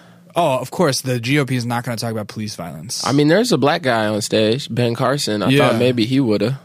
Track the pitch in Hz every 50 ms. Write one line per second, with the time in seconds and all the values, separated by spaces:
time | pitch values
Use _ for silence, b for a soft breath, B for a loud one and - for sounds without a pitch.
0 | B B B B B B - 170 175 147 131 127 131 - - - 175 143 127 -
1 | - 131 127 120 110 123 143 151 139 123 131 123 117 120 120 120 120 131 117 107
2 | 120 113 110 110 104 - - 113 107 104 - - 85 82 71 78 80 120 - -
3 | - 107 135 143 147 151 170 202 254 240 170 135 - 147 165 - - 131 117 113
4 | 107 107 107 104 101 - 120 110 110 107 117 139 - - 117 120 123 117 117 127
5 | 131 120 139 143 - - 104 104 98 - 135 143 127 120 113 113 123 127 123 120
6 | 107 123 131 139 139 110 104 98 101 120 135 -